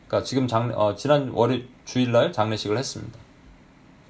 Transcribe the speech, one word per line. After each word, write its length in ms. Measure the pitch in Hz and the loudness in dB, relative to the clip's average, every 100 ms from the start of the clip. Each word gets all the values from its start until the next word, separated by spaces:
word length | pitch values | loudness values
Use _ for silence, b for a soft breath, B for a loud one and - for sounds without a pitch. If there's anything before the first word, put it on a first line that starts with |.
| - | -4
그러니까 200 | 107 - | -4 0
지금 220 | 131 127 | -2 0
장-, 240 | 113 120 | 0 -2
어, 200 | - 104 | 0 0
지난 360 | 101 135 147 131 | 0 2 2 2
월요-, 340 | - 120 127 - - | 2 2 2 -4 -18
주일날 480 | - 127 123 117 156 | -6 -2 2 4 2
장례식을 460 | 175 110 107 104 107 | 0 -2 -2 -2 -4
했습니다. 400 | 139 - - - - - - - - - - - - | -4 -8 -14 -16 -20 -20 -20 -20 -20 -20 -20 -20 -20